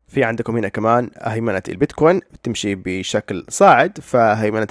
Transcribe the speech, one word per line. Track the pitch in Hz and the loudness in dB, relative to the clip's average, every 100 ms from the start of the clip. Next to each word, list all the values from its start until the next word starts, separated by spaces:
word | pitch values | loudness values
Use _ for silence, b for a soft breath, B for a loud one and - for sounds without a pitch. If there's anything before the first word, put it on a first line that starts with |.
| _ | _
في | 143 | -2
عندكم | 117 113 117 117 | -2 -2 -4 -2
هنا | 101 | -2
كمان | 107 110 120 123 - | -2 2 2 0 -8
هيمنة | 113 113 113 95 - | -6 -4 -2 -4 -4
البيتكوين | 92 - - 151 185 - - | -4 -4 2 2 2 -2 -10
تمشي | 120 107 104 | -8 -4 -4
بشكل | 98 92 92 92 104 - 95 - | -4 -6 -6 -2 -4 -4 -10 -6
صاعد، | - 196 127 170 - | 4 6 6 2 -4
فهيمنة | - 123 113 107 107 110 104 | -2 2 2 2 0 -2 -4